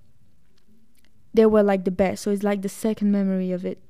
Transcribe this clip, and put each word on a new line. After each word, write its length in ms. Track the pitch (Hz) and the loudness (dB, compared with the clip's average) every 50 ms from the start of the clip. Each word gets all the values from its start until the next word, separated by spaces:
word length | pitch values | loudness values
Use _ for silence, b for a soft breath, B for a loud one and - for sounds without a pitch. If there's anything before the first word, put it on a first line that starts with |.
| - - - - - - - - - - - - - - - - - - - - - - - - - - - | -20 -20 -20 -20 -20 -20 -20 -20 -20 -20 -20 -20 -20 -20 -20 -20 -20 -20 -20 -20 -20 -20 -20 -20 -14 -2 2
they 120 | 226 220 | 4 4
were, 180 | 220 214 214 202 | 6 6 4 4
like, 200 | 202 196 190 180 | 4 2 0 -2
the 80 | 196 | -2
best. 320 | 180 - 196 180 208 - - | 0 0 0 0 -2 -4 -4
So 80 | 208 | -4
it's, 120 | 202 196 208 | -2 -2 -2
like, 180 | 202 208 196 | -2 -2 -4
the 80 | 190 196 | -6 -8
second 420 | - - - 220 214 - 208 202 | -8 -4 -4 -4 -2 0 0 0
memory 400 | 202 202 196 190 190 185 185 185 | 0 0 0 0 -2 -2 -2 -4
of 140 | 180 180 185 | -4 -6 -6
it, 160 | 185 - - - | -8 -10 -12 -16